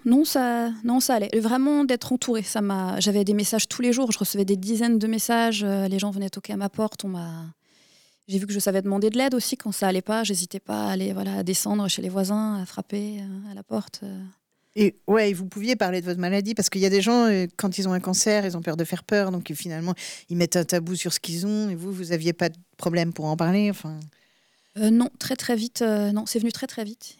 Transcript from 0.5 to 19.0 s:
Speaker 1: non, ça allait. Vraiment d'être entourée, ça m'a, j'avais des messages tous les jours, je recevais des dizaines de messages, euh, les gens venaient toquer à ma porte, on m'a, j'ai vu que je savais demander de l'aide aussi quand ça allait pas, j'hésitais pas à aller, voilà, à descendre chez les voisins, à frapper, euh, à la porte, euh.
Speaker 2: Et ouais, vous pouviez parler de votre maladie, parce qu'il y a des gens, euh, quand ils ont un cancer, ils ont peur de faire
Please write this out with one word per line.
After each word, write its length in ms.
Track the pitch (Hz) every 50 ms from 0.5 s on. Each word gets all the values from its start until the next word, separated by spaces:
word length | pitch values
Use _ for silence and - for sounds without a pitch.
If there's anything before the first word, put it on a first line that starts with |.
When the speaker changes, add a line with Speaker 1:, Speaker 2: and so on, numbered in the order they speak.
| 240 233 233 233 226 220 220
Speaker 1:
non, 160 | 233 240 262
ça 140 | - - 254
allait. 160 | 220 202 208 - 226
Vraiment 460 | 220 226 240 254 269 285 294 285 285
d'être 260 | 254 254 240 - -
entourée, 300 | 254 247 - - 233 220
ça 200 | 185 - - 220
m'a, 380 | 208 202 196 190 185 185 190 -
j'avais 240 | 190 208 196 208 202
des 120 | 190 208
messages 320 | 208 208 - 226 220 - -
tous 160 | - - 247
les 100 | 247 233
jours, 180 | 254 269 226
je 60 | 214 -
recevais 260 | 202 - - 202 202
des 120 | 190 202
dizaines 420 | 185 185 202 233 214 233 233 233 214
de 80 | 208
messages, 580 | 220 226 220 - - 233 233 233 226 220 202 208
euh, 240 | 196 196 196 196 190
les 120 | 196 196
gens 100 | 202 208
venaient 220 | 190 196 202 190
toquer 220 | - 202 - - 208
à 40 | 202
ma 100 | 196 196
porte, 380 | - - 220 214 - - -
on 40 | 196
m'a, 360 | 185 175 170 170 165 165 165 160 - _ _ _ _ _ _ _ _ _ _ _ _ _ _ -
j'ai 120 | 190 196
vu 80 | 196 202
que 60 | 202
je 60 | 202
savais 220 | - 202 190 196
demander 300 | 190 202 196 202 208 220
de 60 | 214 247
l'aide 160 | 269 269 254
aussi 200 | 247 - - 262
quand 160 | - - 226
ça 160 | 190 - 202 190
allait 140 | 180 180
pas, 220 | 185 - 214 220 226
j'hésitais 360 | 208 196 175 180 - - 196
pas 280 | - - 214 214 214 202
à 40 | 190
aller, 200 | 185 190 196 190
voilà, 220 | 190 196 190 196 196
à 60 | 185
descendre 440 | 175 190 - - 208 208 214 202 185
chez 140 | - -
les 80 | 185 185
voisins, 500 | 185 196 190 185 208 214 220 214 208 196
à 60 | 185
frapper, 540 | - - 196 190 - 202 202 208 208 214 202
euh, 320 | 196 196 190 190 202 208
à 20 | 196
la 80 | 196
porte, 380 | 196 - 220 214 202 - - -
euh. 180 | 208 196 190 190 190 185 - _ _ _ _ _ _ _ _
Speaker 2:
Et 200 | 208 214 - - - _ -
ouais, 240 | 208 226 214 202 196
vous 120 | 170 190
pouviez 300 | 180 - 208 202 240 -
parler 260 | 214 208 180 185 180
de 40 | 170 180
votre 120 | 175 180
maladie, 360 | 180 175 190 202 190 214 233
parce 160 | 214 190 -
qu'il 100 | - 190
y 40 | 190 190
a 20 |
des 120 | 190 202
gens, 240 | 190 220 240 247 233
euh, 200 | 226 202 190 180 175 -
quand 220 | - - 196 180 -
ils 100 | 190 190
ont 60 | 185
un 60 | 180
cancer, 480 | 180 185 185 - - 220 208 214 202 190
ils 100 | 175 170
ont 40 |
peur 160 | 165 175 151 165
de 60 | 165
faire 200 | - 180 175